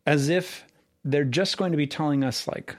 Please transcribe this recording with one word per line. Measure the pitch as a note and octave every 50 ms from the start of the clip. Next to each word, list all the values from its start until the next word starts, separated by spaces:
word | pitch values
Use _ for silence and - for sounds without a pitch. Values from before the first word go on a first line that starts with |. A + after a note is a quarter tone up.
| _
as | - D3+ D3 C#3 C#3+
if | E3+ F#3 F3+ - - - - - _ _ _ _ _ _ _
they're | C#3+ C3+ C#3+ D3
just | C3 A#2+ D#3+ G3 F#3+ - -
going | G3 F#3 E3+
to | D3
be | D3
telling | C#3 - - D#3 D3 C#3+ C#3 C3+
us, | C3 A#2 - - -
like, | - - - - -